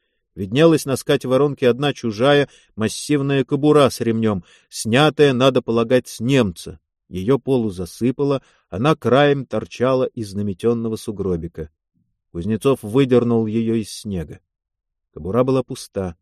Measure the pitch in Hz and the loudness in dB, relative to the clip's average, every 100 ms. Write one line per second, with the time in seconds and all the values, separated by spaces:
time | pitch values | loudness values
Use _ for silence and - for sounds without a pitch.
0 | _ _ _ - 95 120 165 156 143 127 | _ _ _ -12 -4 4 4 4 0 -4
1 | - 143 127 131 147 139 123 120 147 - | 0 -2 2 2 2 2 0 2 -2 -4
2 | 117 104 135 143 139 _ _ - 107 - | -6 0 2 4 2 _ _ -4 -4 -4
3 | - 147 139 139 131 139 147 151 127 - | -2 -2 0 0 0 0 4 6 4 2
4 | 117 113 110 98 - _ _ - 110 120 | -2 0 0 -2 -6 _ _ -10 0 2
5 | 156 143 143 123 135 131 117 113 113 127 | 4 4 2 4 2 2 0 0 2 0
6 | - - 113 135 104 82 - 76 _ _ | 0 -6 0 2 2 -2 -14 -18 _ _
7 | _ 90 95 135 131 135 110 90 90 - | _ -6 -2 -2 0 -2 -2 -6 -10 -4
8 | 117 131 143 135 - _ _ 92 139 160 | -4 -2 -2 -4 -6 _ _ -4 -2 0
9 | 113 123 143 143 123 110 107 - 123 131 | 2 2 4 2 -2 -8 -8 -4 -2 0
10 | 123 - 104 98 104 90 113 117 113 110 | -2 -6 -10 -6 -6 -2 -2 -2 -4 -8
11 | - 101 95 85 82 - 80 _ _ _ | -8 -6 -4 -4 -6 -12 -16 _ _ _
12 | _ _ _ 85 92 110 139 127 107 120 | _ _ _ -8 -4 -2 0 -2 -2 0
13 | 135 123 120 117 110 110 113 113 104 - | 2 2 2 0 0 -2 -2 -2 -4 -10
14 | 110 95 73 - _ _ _ _ _ _ | -10 -8 -8 -14 _ _ _ _ _ _
15 | _ - 82 113 131 131 123 131 - 101 | _ -14 -8 -4 -2 -2 -4 -10 -12 -8
16 | 92 87 | -8 -10